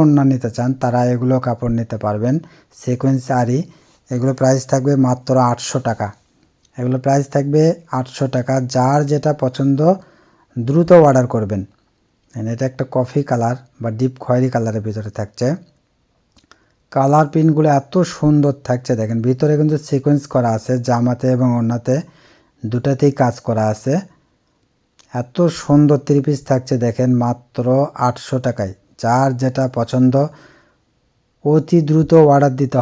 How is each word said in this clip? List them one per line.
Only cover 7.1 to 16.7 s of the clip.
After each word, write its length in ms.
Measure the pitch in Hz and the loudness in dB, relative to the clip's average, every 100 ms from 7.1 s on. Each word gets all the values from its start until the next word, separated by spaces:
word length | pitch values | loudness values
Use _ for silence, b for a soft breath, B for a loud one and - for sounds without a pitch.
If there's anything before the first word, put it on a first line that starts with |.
| 139 139 | 0 0
থাকবে 280 | 143 143 151 160 175 - 131 | -2 0 2 2 0 -6 -6
আটশো 280 | 127 - 135 | -6 -4 -4
টাকা। 200 | 127 127 135 127 | -2 -2 -2 -2
যার 260 | 127 127 147 143 | 0 2 2 0
যেটা 200 | 147 151 147 | 0 -2 -2
পছন্দ 380 | 127 - 139 139 160 190 b b b b b 123 | -4 -2 0 2 2 0 b b b b b -8
দ্রুত 340 | 117 156 170 175 147 | -2 2 6 8 8
অর্ডার 220 | 131 123 | 4 2
করবেন। 280 | 117 101 101 95 _ _ _ _ _ _ | -2 -2 -4 -8 _ _ _ _ _ _
And 120 | 117 110 | -10 -8
এটা 120 | 117 131 | -4 -6
একটা 140 | 131 131 | -6 -4
কফি 260 | 131 123 147 143 | -4 -2 -2 -2
কালার 260 | 120 117 127 - - | -2 -2 -4 -10 -10
বা 60 | 117 110 | -8 -4
ডিপ 160 | 127 127 | -4 -4
খয়েরি 240 | - 123 131 | -2 0 0
কালারের 280 | 127 113 107 110 | -2 -2 -4 -6
ভিতরে 240 | 107 107 - | -8 -8 -8
থাকছে। 280 | 101 - 123 180 - _ _ _ _ _ _ _ _ b b | -10 -4 -4 -4 -10 _ _ _ _ _ _ _ _ b b